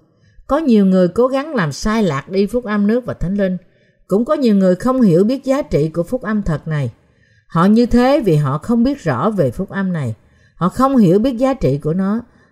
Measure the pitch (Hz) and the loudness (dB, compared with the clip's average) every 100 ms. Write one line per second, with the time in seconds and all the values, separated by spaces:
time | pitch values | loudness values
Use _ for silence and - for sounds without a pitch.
0 | _ _ _ - - 285 320 214 196 185 | _ _ _ -20 -4 -2 2 2 4 4
1 | 180 196 254 269 302 269 160 135 214 226 | 2 2 0 0 -4 -4 -4 -4 -4 -2
2 | 196 139 - 190 202 240 202 208 202 240 | -2 -4 -4 -4 -2 -4 -4 -2 0 -2
3 | 240 117 165 202 190 180 - _ _ _ | -4 -8 -6 -2 -2 -4 -10 _ _ _
4 | _ 196 247 302 247 202 185 180 247 262 | _ -2 0 0 2 4 2 2 0 2
5 | 220 165 214 269 262 269 294 151 156 160 | 4 4 2 0 -2 -2 -2 -2 -2 -4
6 | 170 247 190 214 190 147 165 156 123 - | -6 -6 -4 -4 -2 -6 -4 -4 -6 -8
7 | _ _ _ _ _ 165 185 220 240 240 | _ _ _ _ _ 0 2 4 2 2
8 | 247 294 208 151 143 139 - 233 247 285 | 4 2 2 0 0 -4 -2 0 0 -2
9 | 165 120 180 202 135 - - 196 190 175 | -4 -2 -2 0 -2 -2 -8 -6 -4 -4
10 | 127 110 _ _ _ - 175 - 262 269 | -6 -8 _ _ _ -4 -4 0 2 4
11 | 185 196 254 226 262 262 160 143 151 180 | 4 4 2 0 -2 0 -2 -2 -2 -2
12 | 190 220 - _ _ | -2 -4 -8 _ _